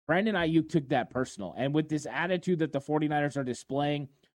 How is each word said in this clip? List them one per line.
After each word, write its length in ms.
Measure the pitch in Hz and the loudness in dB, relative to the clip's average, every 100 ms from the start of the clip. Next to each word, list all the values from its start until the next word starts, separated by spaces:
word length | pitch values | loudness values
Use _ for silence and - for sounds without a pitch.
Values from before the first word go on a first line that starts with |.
| - | 0
Brandon 280 | 170 220 | 0 2
Ayuk 340 | 196 165 160 156 | 0 2 2 4
took 200 | 170 135 | 0 2
that 220 | 143 113 | 0 0
personal. 440 | 127 127 - 92 80 | -2 -4 -4 -8 -2
And 180 | 135 | 0
with 140 | 151 151 | 0 0
this 180 | 151 147 | -2 -4
attitude 500 | 135 175 180 185 175 | -4 0 0 0 0
that 120 | 156 | 0
the 80 | 139 | -2
forty-niners 560 | - 151 151 151 147 139 | 0 0 2 0 0 -2
are 80 | |
displaying, 640 | 127 117 - 135 147 147 139 _ _ | -4 -6 -4 -2 0 -2 -6 _ _